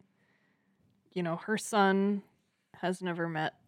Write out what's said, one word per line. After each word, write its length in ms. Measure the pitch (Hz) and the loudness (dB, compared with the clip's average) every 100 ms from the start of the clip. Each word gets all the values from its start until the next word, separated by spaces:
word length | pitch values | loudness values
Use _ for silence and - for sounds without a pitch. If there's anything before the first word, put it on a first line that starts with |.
| _ _ _ _ _ _ _ _ _ _ _ | _ _ _ _ _ _ _ _ _ _ _
you 100 | 185 | -4
know, 120 | 170 170 | -4 -4
her 200 | - 214 | -2 -4
son 680 | - 208 196 196 202 202 - _ _ _ _ - | 0 4 4 4 2 -2 -6 _ _ _ _ -6
has 260 | 180 180 | -4 -2
never 260 | 185 170 170 | -4 -2 -2
met 280 | 160 160 - | -2 -4 -6